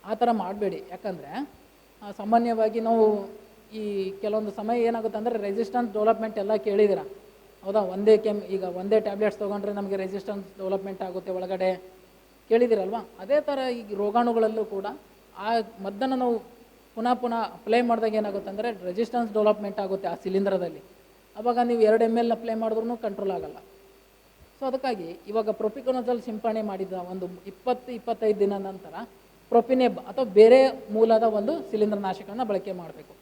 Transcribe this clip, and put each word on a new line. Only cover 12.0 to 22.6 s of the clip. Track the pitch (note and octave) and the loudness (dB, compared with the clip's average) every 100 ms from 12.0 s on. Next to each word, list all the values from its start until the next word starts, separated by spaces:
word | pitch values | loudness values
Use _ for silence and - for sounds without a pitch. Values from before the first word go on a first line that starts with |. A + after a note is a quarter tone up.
| - - _ _ _ | -20 -20 _ _ _
ಕೇಳಿದ್ದೀರಲ್ವಾ? | A#3 A#3+ G#3+ F#3 A3+ G3 - | 4 4 2 0 -6 -8 -18
ಅದೇ | F#3+ D4 | 0 0
ಥರ | D4 C4+ C4 | 0 -2 -2
ಈ | A#3+ G#3 G3+ | -4 -6 -2
ರೋಗಾಣುಗಳಲ್ಲೂ | G#3 A3+ A#3+ A3+ A3 A3 G#3 | 2 2 2 2 2 0 -4
ಕೂಡ | G3 G3+ C4 - _ _ - | -6 -8 -10 -18 _ _ -8
ಆ | G3+ A#3 G#3+ - | -2 -2 -2 -8
ಮದ್ದನ್ನು | G3 G3+ C4 C4 | -10 -4 -2 0
ನಾವು | B3 A3+ - - - - _ A3+ | 0 -2 -6 -20 -20 -20 _ -4
ಪುನಃ | A#3+ | -2
ಪುನಃ | B3 A#3+ A#3 | 0 -2 -2
ಅಪ್ಲೈ | G#3 - - A#3 | -4 -8 2 2
ಮಾಡಿದಾಗ | A#3+ A3+ A3 G#3+ | 4 2 2 0
ಏನಾಗುತ್ತೆ | G#3 G3 G3 | -2 -4 -6
ಅಂದ್ರೆ | G3+ A#3 | -4 -4
ರೆಸಿಸ್ಟೆನ್ಸ್ | G3+ F3+ F3+ A3+ B3 A3+ | -4 -6 -4 -2 -2 0
ಡೆವಲಪ್ಮೆಂಟ್ | G#3 G#3+ G#3 G3+ G3 | 2 4 2 -2 -4
ಆಗುತ್ತೆ | G3 F#3+ F3+ | -4 -4 -4
ಆ | E3+ | -6
ಶಿಲೀಂಧ್ರದಲ್ಲಿ. | F#3+ F#3+ G3 F#3 F3 D#3 - - _ _ _ G#3+ | -2 0 2 0 -2 -8 -20 -20 _ _ _ -4
ಅವಾಗ | A#3 A#3+ | -2 0
ನೀವು | A#3+ A#3 | 2 4
ಎರಡು | G#3+ A3 | 6 6
ಎಮ್ | A3+ A3+ | 4 2
ಎಲ್ | A#3 | 0
ಅಪ್ಲೈ | A3+ A#3 | -2 -4
ಮಾಡಿದ್ರೂ | A3 | -4